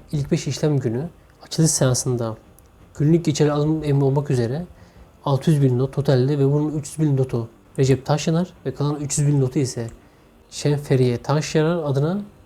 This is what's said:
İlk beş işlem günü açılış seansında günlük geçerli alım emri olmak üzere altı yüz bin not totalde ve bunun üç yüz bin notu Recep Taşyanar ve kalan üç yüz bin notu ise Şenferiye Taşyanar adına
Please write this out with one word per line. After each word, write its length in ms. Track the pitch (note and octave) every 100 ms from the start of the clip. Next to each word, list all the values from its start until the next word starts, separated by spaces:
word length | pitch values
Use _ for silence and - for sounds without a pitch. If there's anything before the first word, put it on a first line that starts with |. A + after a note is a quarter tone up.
| -
İlk 200 | D3+ C#3+
beş 160 | E3+ D3
işlem 320 | - D3+ C#3
günü 300 | A#2+ A#2 E3+ - - _
açılış 280 | - - D#3+
seansında 680 | - C3 B2+ C3 A#2 A2+ G#2+ - - - - - -
günlük 260 | D3 E3 D#3+
geçerli 260 | C#3 D3
alım 320 | D3 D3+ D#3
emri 200 | D3 C#3
olmak 280 | C3+ C#3 C#3
üzere 340 | B2 A#2 D3 F3+ - - - - _ -
altı 260 | C3+ F3
yüz 100 | D3
bin 180 | C3+ B2
not 140 | C3+
totalde 460 | - C#3 B2+ C3 D3
ve 60 | C3+
bunun 340 | D3 D3+ D3+
üç 100 | -
yüz 180 | D#3 D#3
bin 100 | C3
notu 300 | C3 A#2+ A2+ - - -
Recep 260 | C3 C3 -
Taşyanar 480 | D3+ F3 E3 F3+ - C3+
ve 80 |
kalan 220 | C3+ C#3+ D3
üç 220 | C#3+ D3+
yüz 100 | C#3+
bin 140 | C#3+
notu 180 | B2+ D#3
ise 280 | B2+ - A#2 - - _ _ _ _
Şenferiye 680 | - D3 C#3+ - C3 B2 A#2+
Taşyanar 680 | - D3+ D3+ D#3+ D#3 F3
adına 380 | D3 C3+ D#3 G3+ G3+ -